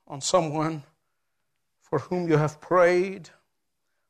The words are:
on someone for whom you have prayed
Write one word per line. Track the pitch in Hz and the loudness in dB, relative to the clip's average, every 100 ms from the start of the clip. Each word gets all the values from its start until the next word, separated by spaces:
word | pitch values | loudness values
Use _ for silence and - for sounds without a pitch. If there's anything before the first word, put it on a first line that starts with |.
| - | -18
on | 139 | -10
someone | - 185 160 156 156 156 - _ _ _ _ _ _ _ _ _ | 0 0 0 -2 -4 -6 -12 _ _ _ _ _ _ _ _ _
for | _ 147 | _ -6
whom | - 180 170 | -4 -4 0
you | 151 | 2
have | 151 - | 0 -4
prayed | - 180 175 180 190 190 156 _ _ _ _ _ _ _ | 0 4 4 4 0 -6 -16 _ _ _ _ _ _ _